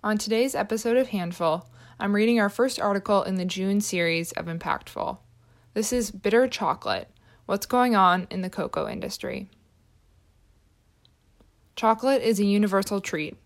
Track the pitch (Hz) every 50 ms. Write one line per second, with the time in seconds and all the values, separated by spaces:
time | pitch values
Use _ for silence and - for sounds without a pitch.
0 | - 208 214 214 - 214 220 220 240 269 269 - 208 208 220 220 - 233 233 254
1 | 262 254 - 202 175 170 175 - 175 165 156 170 - - - - - - - -
2 | - 196 202 202 214 226 233 233 208 202 208 - 240 262 247 - - 208 202 196
3 | 196 - 208 196 - - 190 185 180 185 - 190 190 196 202 202 208 - - 180
4 | 170 170 165 165 170 - - - - 170 165 170 - - - - - - - -
5 | - - - - _ _ _ _ _ _ _ _ _ _ _ 208 220 208 247 247
6 | 233 208 - 190 - 202 214 233 254 247 - - 214 - - - - - 98 92
7 | - - _ _ _ _ _ _ _ - 185 202 - - - 247 247 247 233 202
8 | 190 185 175 185 175 - - 190 185 185 - - 180 - - - 156 - - -
9 | - - - - - - - - 196 190 _ _ _ _ _ _ _ _ _ _
10 | _ _ _ _ _ _ _ _ _ _ _ _ _ _ _ _ _ _ _ _
11 | _ _ _ _ _ _ _ _ - _ _ _ _ _ _ - - 220 220 220
12 | 226 262 277 262 - 220 226 190 208 202 202 208 208 208 190 196 196 - 208 196
13 | 190 - - 160 156 151 - - _